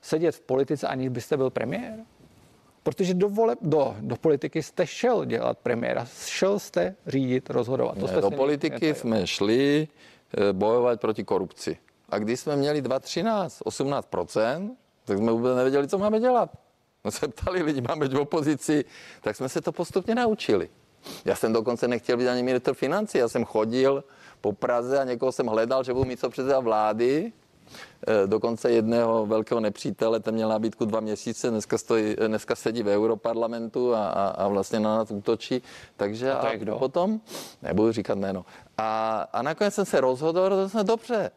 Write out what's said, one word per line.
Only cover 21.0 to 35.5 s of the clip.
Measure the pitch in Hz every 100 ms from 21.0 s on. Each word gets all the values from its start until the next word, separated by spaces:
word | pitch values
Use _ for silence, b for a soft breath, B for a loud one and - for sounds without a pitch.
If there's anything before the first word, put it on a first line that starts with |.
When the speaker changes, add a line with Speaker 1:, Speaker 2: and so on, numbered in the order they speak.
| B B -
Speaker 2:
Já | 98
jsem | 117
dokonce | 113 113 120 123
nechtěl | 120 - 123
být | 123
ani | 123
ministr | 123 127 123
financí, | 131 135 175 214 165
já | 117
jsem | 127 117
chodil | 113 110 123 135 139 - B B B
po | 101
Praze | 104 120 120 123 139
a |
někoho | 131 123 131
jsem | 123 127
hledal, | 110 117 131
že | 127
budu | 131 131
místopředseda | 123 131 120 131 135
vlády. | 120 110 107 107 120 143 220 - _ _ B B B B -
Eh, | 110 98
dokonce | 107 117 117 123
jedného | 117 110 117 117 113 107
velkého | 110 110 120
nepřítele, | 107 104 - 101 113 113
ten | 107 110
měl | 110
nabídku | 110 113 - 117
dva | 110
měsíce, | 107 104 - 113 127
dneska | 113 104 113
stojí, | - 117 107 107
eh, | 110
dneska | 110 - 123
sedí | - 117
v | 104
europarlamentu | 101 110 110 117 113 113 117 117 110 123 113
a, | 101
a, | - 98
a | - 98
vlastně | 101 95 113
na | 107 110
nás | 110
útočí. | 104 101 113 -